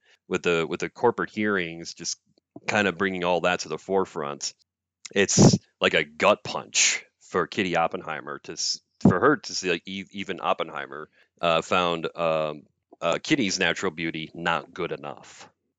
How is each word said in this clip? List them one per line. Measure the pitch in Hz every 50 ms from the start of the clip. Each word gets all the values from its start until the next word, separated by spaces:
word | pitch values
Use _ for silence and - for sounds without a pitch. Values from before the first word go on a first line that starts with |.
| _ _ _ _ _
With | - 92 85
the, | - 90 85 82 82
with | - 87 -
the | 87 82
corporate | - - - 117 - - 87 -
hearings, | - 107 107 107 101 95 87 82 82 82 85 - -
just | - 85 - - - _ _ _ _ _ _ _ - -
kind | - 113 107 101 95
of | 85 82
bringing | 98 95 95 90 87
all | 87 90 82
that | 82 90 90 85
to | - 80
the | 78 78
forefront, | - - 95 95 92 - - 82 73 71 71 69 - - - _ _ _ _ _ _ _ _ _ - - -
it's | 101 98 - - - - - - - - _ _ _
like | 92 95 90
a | 82 78
gut | 73 76 - 95 98 104 -
punch | - - - 73 58 53 - - - - - - - _ _ _
for | - - - 92 80
Kitty | - - 113 98 92 82
Oppenheimer | 82 82 80 - 90 80 80 78 69 64 73 71 71
to | - -
s-, | 82 - - - - - _ _ _ _
for | - - 92 90
her | 110 147 147
to | 104 - - 92
see, | - 95 90
like, | 87 82 -
e-, | - 95 98 92 -
even | - 101 95 98 90 -
Oppenheimer, | - 87 95 - 85 80 76 71 67 65 69 76 78 - _ _ _ _ _ _
uh, | - 85 82 82
found, | - - 101 90 90 87 85 82 80 80 -
um, | - 85 82 80 78 78 76 76 73 - _ _ _ _ _ - _
uh, | 82 85 78 73
Kitty's | - - 156 139 107 95 90 92
natural | 90 82 82 - 98 92
beauty | 78 80 82 82 78 80 80 - -
not | 85 85 87 82 76 - - -
good | 90 85 82
enough | 78 67 71 73 - - - - - - - - _ _ _ _ _